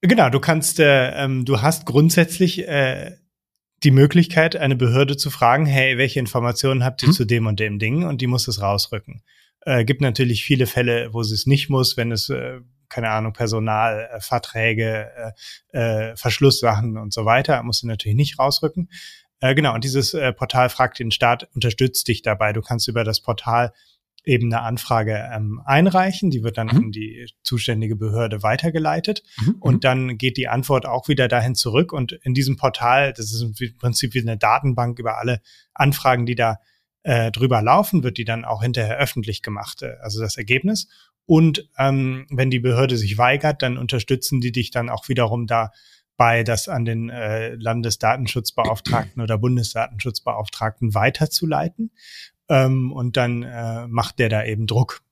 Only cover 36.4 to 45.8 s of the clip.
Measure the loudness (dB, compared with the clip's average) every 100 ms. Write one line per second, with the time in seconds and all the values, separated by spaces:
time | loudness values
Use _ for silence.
36.4 | 0 -2 _ _ _ _ -2 0 0 0
37.4 | 2 2 4 4 4 0 0 -4 -6 -6
38.4 | -4 -4 -2 -2 -2 -2 -2 -2 -6 -8
39.4 | -8 -10 -10 -12 -12 -12 -10 -6 -6 -8
40.4 | -2 0 0 -4 -6 _ _ _ 2 6
41.4 | 6 2 -8 -2 0 2 -2 -6 -8 -2
42.4 | 0 2 2 2 2 0 -2 2 2 4
43.4 | 0 0 -4 -4 -4 -4 -2 -2 0 -2
44.4 | -2 -4 -4 -4 -6 -8 -4 -2 0 -2
45.4 | -2 -2 -2 _